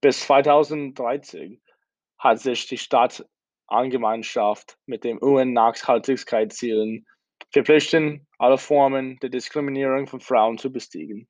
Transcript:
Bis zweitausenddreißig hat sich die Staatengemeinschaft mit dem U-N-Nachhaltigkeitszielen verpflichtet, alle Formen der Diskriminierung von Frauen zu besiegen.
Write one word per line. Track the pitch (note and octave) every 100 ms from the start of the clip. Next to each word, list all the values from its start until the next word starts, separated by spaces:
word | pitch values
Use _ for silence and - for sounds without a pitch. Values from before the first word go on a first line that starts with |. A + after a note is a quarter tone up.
Bis | C#3+ B2
zweitausenddreißig | - C#3 C#3 D3 D3+ D#3 C#3+ C3+ A#2+ C#3+ C#3+ E2 D#2+ A#2 _ _ _ _ _ _
hat | B2+ A2+
sich | C3+ A#2+ -
die | B2
Staatengemeinschaft | - B2+ B2 - - _ _ _ _ G#2+ C3 B2+ A2+ A2+ G#2+ - G#2 G#2 - _ -
mit | A#2
dem | A#2+ A2+
U-N-Nachhaltigkeitszielen | C3+ C#3 B2+ A#2+ A2+ A#2 - A#2+ A#2+ B2+ - A2+ G#2+ - A#2+ A2 A2 A2 _ _ _ _ -
verpflichtet, | C#3+ C3 D3+ C#3+ E3 D#3 D3 _ _
alle | B2+ C3
Formen | - D3 C3+ C3+ C3 B2+
der | C3
Diskriminierung | B2+ - D3+ C#3+ C3+ C3+ C3+ C3+
von | C3
Frauen | - B2 A2 A2+
zu | C3
besiegen. | C3 - - D#2 G#2